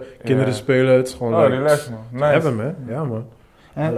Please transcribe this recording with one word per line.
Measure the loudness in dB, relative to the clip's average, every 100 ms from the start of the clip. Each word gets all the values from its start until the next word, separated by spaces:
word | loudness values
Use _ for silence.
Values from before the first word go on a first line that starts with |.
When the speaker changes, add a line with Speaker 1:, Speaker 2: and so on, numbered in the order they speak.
| -6 -12
Speaker 1:
kinderen | -2 0 0
Speaker 2:
Ja. | -2
Speaker 1:
spelen, | 0 2 6 4
het | 2
is |
gewoon | -4 -2
Speaker 2:
Oh, | 2
Speaker 1:
like, | 4 2
Speaker 2:
relaxed, | 2 0 0
man. | -14 -12
Speaker 1:
te | -2
Speaker 2:
Nice. | 2
Speaker 1:
hebben, | 4 2 0
man. | -4 -6 -10
Ja, | -6
man. | -6 -6 -10 -18 _ _ _
Speaker 3:
En | -6
Speaker 1:
I |
like | -4